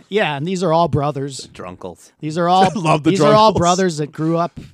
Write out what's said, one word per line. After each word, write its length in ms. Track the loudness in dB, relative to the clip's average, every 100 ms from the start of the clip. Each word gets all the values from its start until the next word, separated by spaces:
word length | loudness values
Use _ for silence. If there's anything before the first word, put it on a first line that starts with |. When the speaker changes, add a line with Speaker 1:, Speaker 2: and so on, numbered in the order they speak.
| -6
Speaker 1:
yeah, 280 | -2 -2 -4
and 100 | -4
these 160 | -4
are 100 | 0
all 160 | 0 0
brothers. 500 | -2 -4 -6 -8 -12
Speaker 2:
The 100 | -16
drunkles. 640 | -16 -16 -14 -16 -18 -20 -12
Speaker 1:
These 180 | -8 -2
are 100 | 2
all, 220 | 4 2
Speaker 3:
<laughs> 40 |
Love 300 | 0 0 0
the 60 | 2
Speaker 1:
these 100 | 2
are 140 | 4
all 180 | 6 4
Speaker 3:
drunkles. 60 | 4
Speaker 1:
brothers 360 | 2 2 0 -2
that 120 | -8
grew 260 | -4 -2 -2
up 200 | -4 -8 -20